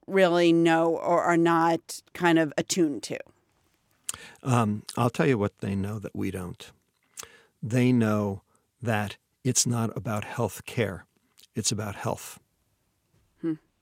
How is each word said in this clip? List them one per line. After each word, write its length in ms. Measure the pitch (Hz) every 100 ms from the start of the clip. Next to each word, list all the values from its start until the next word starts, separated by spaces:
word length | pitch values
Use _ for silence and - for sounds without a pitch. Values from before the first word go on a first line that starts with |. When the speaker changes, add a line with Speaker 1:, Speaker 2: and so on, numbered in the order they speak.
| -
Speaker 1:
really 440 | 190 180 170 175
know 440 | 165 165 165 165 165
or 260 | - 170
are 140 | - 170
not 640 | 170 170 165 165 - - -
kind 220 | - 175 165
of 160 | 156 -
attuned 460 | - 185 156 113
to? 140 | - - - _ _ _ _ _ _ _ - - - -
Speaker 2:
Um, 400 | 131 120 107 104 - -
I'll 120 | 120
tell 200 | - 160
you 100 | 117
what 200 | 101 -
they 180 | 101 98
know 240 | 98 110
that 160 | 98 -
we 160 | 98
don't. 400 | 95 90 - - _ _ _ _ - - - _ _
They 300 | 117 123 123
know 500 | 123 110 107 104 98 - _ _ _
that 360 | 107 107 104 - _ _
it's 240 | 127 123 123
not 280 | 120 113 -
about 280 | 98 104
health 400 | - - 107 -
care. 420 | - - 101 90 - _ _ _ _
It's 160 | 113 -
about 240 | 104 107
health. 460 | - 110 - - - _ _ _ _ _ _ _ _ _ _
Speaker 1:
Hmm. 140 | 165 156 _ _